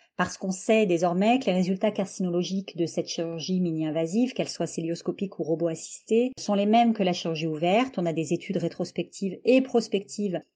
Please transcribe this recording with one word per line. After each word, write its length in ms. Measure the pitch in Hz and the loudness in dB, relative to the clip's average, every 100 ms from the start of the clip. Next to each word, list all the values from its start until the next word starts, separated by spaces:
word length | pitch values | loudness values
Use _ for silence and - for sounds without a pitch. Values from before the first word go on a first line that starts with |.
| _ - | _ -2
Parce 200 | 180 - | -2 -2
qu'on 140 | 190 | -6
sait 340 | 185 - 220 202 | -4 2 4 4
désormais 540 | 170 175 180 214 262 | 2 2 2 4 4
que 60 | 220 | 2
les 80 | |
résultats 380 | 185 185 190 214 | 2 2 0 0
carcinologiques 840 | 208 190 - 180 175 180 190 196 165 | -2 -4 -2 -2 0 -2 -4 -6 -4
de 100 | 160 | -4
cette 220 | 175 160 | -4 -6
chirurgie 540 | - 165 165 175 185 | -6 -6 -6 -2 0
mini-invasive, 720 | 175 156 156 156 165 214 254 | 0 0 -2 -2 -2 0 -2
qu'elle 160 | - 151 | -2 -6
soit 160 | - 165 | -4 -6
cœlioscopique 720 | - 165 170 - 151 190 - | -4 -6 -4 -6 -4 -6 -4
ou 40 | |
robot-assistée, 880 | 151 160 170 160 - - - 220 254 - | -2 0 0 -2 -10 -10 2 2 2 -2
sont 180 | - 202 | -2 2
les 100 | 208 | 6
mêmes 260 | 233 233 | 6 6
que 120 | 214 | 4
la 100 | 180 | 2
chirurgie 340 | 175 170 156 160 | 0 -2 -2 -2
ouverte. 500 | 151 175 214 262 196 | 0 2 2 2 -2
On 80 | 170 | -2
a 60 | |
des 220 | 160 151 | -2 -2
études 240 | 170 - 175 | -2 -2 -2
rétrospectives 840 | 160 - 175 - 170 - 196 175 220 | -2 -4 -6 -6 -8 -6 -6 -2 4
et 160 | 262 | 4
prospectives, 800 | 262 233 226 196 196 - 202 165 - | 4 0 0 -4 -4 -6 -4 -4 -8